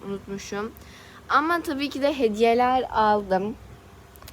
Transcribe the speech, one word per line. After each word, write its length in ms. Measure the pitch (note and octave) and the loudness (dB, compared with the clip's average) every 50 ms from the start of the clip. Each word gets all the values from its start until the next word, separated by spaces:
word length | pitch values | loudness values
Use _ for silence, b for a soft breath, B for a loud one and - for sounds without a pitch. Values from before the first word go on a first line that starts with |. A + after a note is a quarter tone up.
| - | -10
unutmuşum. 680 | G3 G3 G3 - - G3 G3+ - - G3+ G3+ G#3+ A#3 - B B B B B B B B B B - | -10 -10 -10 -10 -12 -12 -12 -10 -8 -8 -8 -8 -8 -10 B B B B B B B B B B 0
Ama 320 | B3+ C4+ D4+ D#4+ F4 E4+ | 2 2 2 2 -2 -2
tabii 280 | E4 E4+ C#4+ C4+ C#4+ C4+ | -2 -4 -4 -4 -4 -6
ki 120 | - C#4 | -4 -2
de 180 | C4+ C#4+ D4+ C4+ | 0 0 0 2
hediyeler 680 | B3+ A3 G#3 G#3+ A#3 A3+ A#3 A#3+ B3 B3 B3+ C4 A#3+ - | 0 0 2 4 4 4 4 4 4 4 2 0 0 0
aldım. 640 | - A3 G#3+ G#3+ G#3+ G#3 G3+ F#3+ F#3 F#3 G3 G#3+ G#3 - - - - - - - - - - - - - - B | 0 2 4 4 4 2 2 0 0 0 0 -2 -6 -10 -16 -20 -20 -20 -20 -20 -20 -20 -20 -20 -20 -20 -20 B